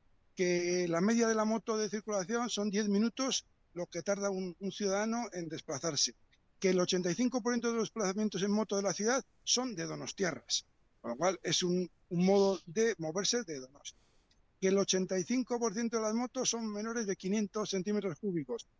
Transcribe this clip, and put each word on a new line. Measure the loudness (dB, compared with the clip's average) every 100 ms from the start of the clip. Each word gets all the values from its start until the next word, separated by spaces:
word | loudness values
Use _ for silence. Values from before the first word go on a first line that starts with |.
| _ _ _
que | -2 2 2 2 0 2
la | 2
media | 4 4 4
de |
la | 2
moto | 2 0 0 -2
de | -2
circulación | -4 -2 -4 0 -2 -2
son | -2 0
diez | 0 2
minutos | 4 2 0 -2 -2 -6 _ _
lo | -10 -8
que | -6
tarda | -2 -2 0
un, | -2 -6 -6
un | -8
ciudadano | -4 0 0 0 -2 -4
en | -6 -8
desplazarse, | -8 -8 -4 -2 0 -2 -2 _ _ _ 0
que | 4
el | 4
ochenta | 4 2 0
y |
cinco | 2 2 2
por | 0
ciento | 0 0
de |
los | 0
desplazamientos | -2 -2 -2 0 0 0
en | 0
moto | 2 2 0
de |
la | 0
ciudad | 0 0 0 -2 _
son | 0 0 0
de | -4 -6
donostiarras, | -6 -8 -2 -2 -2 -4 -4 -4 _ _ _
con | -8
lo | 0
cual | 0 0
es | -2 0
un, | 0 0 -2 _ -6
un | 2
modo | 6 6 6 2 -4
de | 0 0 0
moverse | -4 -2 0 -2
de | -2 -10
Donosti. | -12 -16 -20 -20 _ _ _ _ _ -2
Que | 2
el | 4
ochenta | 4 2 0 -2
y |
cinco | 0 0 0 0
por | -2
ciento | -2 -2 -2
de |
las | 0
motos | -2 -2 -2 -2
son | -2 -4
menores | -6 -4 -4 -4
de | -4
quinientos | 0 0 0 -2 -4
centímetros | -2 -2 -2 -2 -4
cúbicos, | -4 -4 -4 -8 -10 _